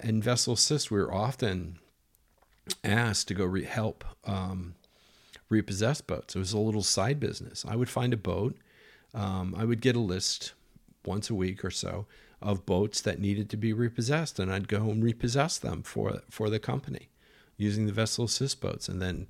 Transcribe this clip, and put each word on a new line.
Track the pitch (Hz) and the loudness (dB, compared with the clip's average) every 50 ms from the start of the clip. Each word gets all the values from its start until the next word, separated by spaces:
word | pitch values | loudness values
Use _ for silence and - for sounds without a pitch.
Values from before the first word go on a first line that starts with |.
| - | 0
in | 113 110 110 | 0 2 2
Vessel | 104 117 123 123 - - 123 | 2 2 2 2 2 2 4
Assist, | - - - 151 143 - - | 4 4 4 4 2 2 2
we | 107 101 | 2 2
were | 90 - - | 2 2 2
often | 95 107 123 135 - - 107 95 92 87 82 87 85 - _ _ _ _ _ _ _ _ _ _ _ _ _ _ _ _ - - - - | 0 0 0 0 0 0 0 0 -2 -4 -6 -10 -14 -18 _ _ _ _ _ _ _ _ _ _ _ _ _ _ _ _ -8 -8 -4 0
asked | 98 101 113 120 113 101 - - - | 2 4 4 4 2 2 0 -2 -2
to | 98 | 0
go | 90 98 | 0 0
re-, | 90 92 95 67 | 0 0 0 -2
help, | - - 120 107 110 - - - - - - - | -2 -2 -2 -2 -2 -4 -4 -8 -10 -10 -8 -6
um, | - 101 95 92 92 95 95 90 90 85 - _ _ _ _ _ _ _ _ _ _ - - - _ | -4 -2 -2 -2 -4 -4 -6 -6 -8 -12 -16 _ _ _ _ _ _ _ _ _ _ -20 -20 -2 _
repossess | 110 110 98 - 104 92 107 117 147 - | 2 2 2 2 0 0 0 0 0 -2
boats. | - - 90 69 - - - | -2 -4 -6 -6 -6 -6 -4
It | 92 | -4
was | 95 90 110 | -2 0 0
a | 107 | 2
little | 107 110 107 107 98 | 2 2 2 2 2
side | - - 98 95 117 143 147 | 2 2 2 2 2 2 0
business. | 117 104 - - - - - - - | 0 -2 -4 -6 -8 -10 -10 -10 -6
I | - 107 | -4 0
would | 117 123 120 | 0 0 0
find | - 123 123 123 123 | 0 0 2 2 2
a | 107 | 0
boat. | - 95 87 87 101 131 - - - _ _ - - - - - _ _ - | 0 -2 0 0 0 -2 -2 -4 -10 _ _ -20 -20 -20 -20 -20 _ _ -6
Um, | 113 104 98 95 95 92 92 90 | -4 -2 -2 0 -2 -2 -2 -2
I | 82 110 | 0 0
would | 117 120 113 | 2 2 4
get | - 131 120 | 4 4 4
a | 120 | 4
list | 117 95 90 92 - - - - - - - - _ _ _ - - - - _ - | 2 2 0 0 0 -2 -2 -2 -6 -8 -12 -14 _ _ _ -20 -20 -20 -20 _ -6
once | - 92 104 107 - | -4 -2 -2 -2 -2
a | 117 | 0
week | 98 92 92 98 - - | 0 0 0 -2 -2 -4
or | 95 | -4
so | 87 - - 90 87 87 104 - - - - - - - | -4 -4 -4 -4 -4 -6 -6 -8 -12 -20 -20 -20 -18 -6
of | - 104 101 95 - | -2 0 0 0 2
boats | - 95 90 104 107 - - | 2 4 4 4 2 0 -2
that | - 107 90 - | -2 -2 0 0
needed | 104 98 101 101 104 104 | 0 2 2 0 0 -2
to | - 110 | -2 -2
be | 107 113 | 0 0
repossessed, | 107 110 120 117 117 - 117 117 143 160 165 143 - - | 2 2 0 0 0 0 0 2 2 0 0 -2 -2 -2
and | 95 95 | -2 0
I'd | 95 95 98 - | 0 -2 0 0
go | 107 104 107 110 | 0 0 2 2
and | 107 110 113 | 2 4 4
repossess | 120 113 - - 123 117 139 147 165 - - | 2 2 2 0 0 2 2 2 2 0 -2
them | - - - - - | -4 -4 -4 -4 -6
for, | - - - 52 - 52 - - - | -6 -4 -2 -2 0 -2 -4 -8 -10
for | - - 110 107 | -6 -2 0 0
the | 107 110 | 0 0
company | - - 127 135 - - 135 - - - _ _ _ - - - - _ _ - | 0 -2 -4 -4 -4 -6 -8 -10 -10 -14 _ _ _ -20 -20 -20 -20 _ _ -2
using | 104 104 101 107 110 | 0 0 2 2 0
the | 107 101 | 2 2
Vessel | 107 110 110 - - 120 | 0 0 0 0 0 0
Assist | 110 - - 131 135 - - | 0 0 0 0 -2 -2 -2
boats. | - 95 - - - - | -4 -4 -4 -4 -6 -6
And | 92 92 | -4 -2
then, | 95 92 90 - 95 | -2 -2 -2 -4 -6